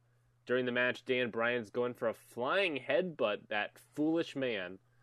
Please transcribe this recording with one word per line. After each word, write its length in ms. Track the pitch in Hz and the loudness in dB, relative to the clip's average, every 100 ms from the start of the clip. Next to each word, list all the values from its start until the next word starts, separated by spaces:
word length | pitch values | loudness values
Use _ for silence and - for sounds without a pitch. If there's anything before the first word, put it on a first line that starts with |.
| _ _ _ _ - | _ _ _ _ -2
During 180 | 123 | 0
the 80 | 123 | 0
match, 320 | 123 123 117 | 2 0 0
Dan 260 | - 127 120 | 0 0 0
Bryan's 400 | 113 117 123 107 | 0 0 0 -2
going 240 | 123 123 | -2 -2
for 140 | 120 117 | 0 -2
a 60 | |
flying 640 | - - 120 127 185 190 135 - | -2 -10 -6 -2 0 0 -2 0
headbutt, 600 | 151 185 147 110 101 - | 0 0 0 0 0 -2
that 220 | 107 104 - - | -4 -4 -8 -10
foolish 400 | - 156 165 160 | -2 2 2 0
man. 440 | - 127 104 90 95 _ _ | -2 -2 -2 -4 -10 _ _